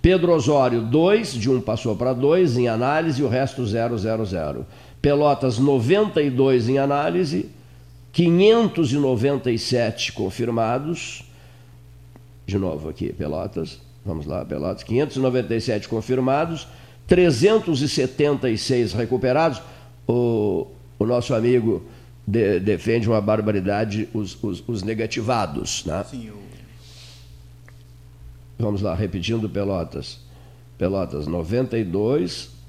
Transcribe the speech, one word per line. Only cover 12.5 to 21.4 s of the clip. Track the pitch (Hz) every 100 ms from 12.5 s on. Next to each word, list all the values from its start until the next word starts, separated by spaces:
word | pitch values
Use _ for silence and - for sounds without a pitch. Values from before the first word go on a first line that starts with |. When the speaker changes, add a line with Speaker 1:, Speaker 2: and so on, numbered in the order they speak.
| 98
Speaker 1:
novo | 92 76 78
aqui, | 78 -
Pelotas. | - 73 78 92 - 82 - - -
Vamos | 98 80 73
lá, | 87
Pelotas. | 73 69 82 101
Quinhentos | - 117 147 135
e |
noventa | 131 127 98
e | 113
sete | 110 104 -
confirmados, | 113 110 131 131 139 165 160 - - - - -
trezentos | 180 175 117 180 220 214 139
e | 147
setenta | - 127 - 147 139 131
e | 110
seis | - 127 110
recuperados. | 101 117 127 123 131 165 123 - - - - -
O, | 120 120 113 104 87 - - - -
o |
nosso | 107 123 117
amigo | 117